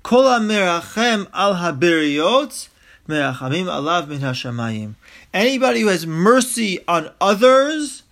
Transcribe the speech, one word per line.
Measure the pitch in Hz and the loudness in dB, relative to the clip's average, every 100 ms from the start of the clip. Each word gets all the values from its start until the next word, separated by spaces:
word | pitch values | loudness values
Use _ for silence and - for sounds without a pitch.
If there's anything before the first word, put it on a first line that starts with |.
"Kol | - 247 | 2 4
hamerachem | 269 247 214 208 185 170 165 214 240 220 185 | 4 2 0 0 0 -2 -4 -2 0 -2 -4
al | - 202 180 | -2 0 0
haberiot, | 175 139 175 165 151 147 170 254 277 - - _ _ _ - | -4 0 2 2 0 0 2 2 0 -12 -18 _ _ _ -6
merachamim | 151 139 131 131 156 185 | -2 -2 -4 -4 -4 -4
alav | 147 147 175 147 | -4 -2 -2 -2
min | 147 | -6
hashamayim." | 135 123 131 120 113 110 107 104 _ - _ | -6 -6 -8 -6 -6 -6 -10 -14 _ -20 _
Anybody | 185 240 269 262 233 | -2 0 0 0 0
who | 214 | 0
has | 180 165 | 0 -4
mercy | 160 190 254 247 233 214 180 - | 0 4 4 2 -4 -4 -4 -2
on | 170 156 _ | -2 -4 _
others | 196 202 254 262 277 311 285 - _ | 0 4 6 6 2 -2 -8 -12 _